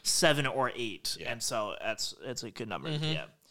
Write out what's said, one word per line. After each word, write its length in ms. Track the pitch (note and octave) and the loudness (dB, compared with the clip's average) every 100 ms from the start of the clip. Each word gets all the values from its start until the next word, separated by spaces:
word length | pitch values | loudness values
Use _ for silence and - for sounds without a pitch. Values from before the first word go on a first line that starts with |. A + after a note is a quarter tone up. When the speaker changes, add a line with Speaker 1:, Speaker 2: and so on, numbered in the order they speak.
Speaker 1:
seven 440 | - - E3 D3 C3+ | 2 6 6 6 4
or 220 | C3 B2+ - | 2 0 0
eight, 400 | A#2 E2+ - - | -4 -4 -4 -4
Speaker 2:
Yeah. 140 | E2+ | -4
Speaker 1:
and 100 | A#2 | -4
so 340 | - A#2 G#2 - | -2 0 -2 -2
that's, 320 | G#2+ G#2+ - - | -4 -2 -4 -6
it's 200 | A#2 B2 | -8 -6
a 80 | A2+ | -6
good 160 | - A2+ | -6 -6
number. 220 | F2+ D#3+ | -4 -2
Speaker 2:
Mm-hmm. 160 | D3+ D#3 | 0 0
Speaker 1:
Yeah. 200 | D#3 - - _ | -2 -4 -14 _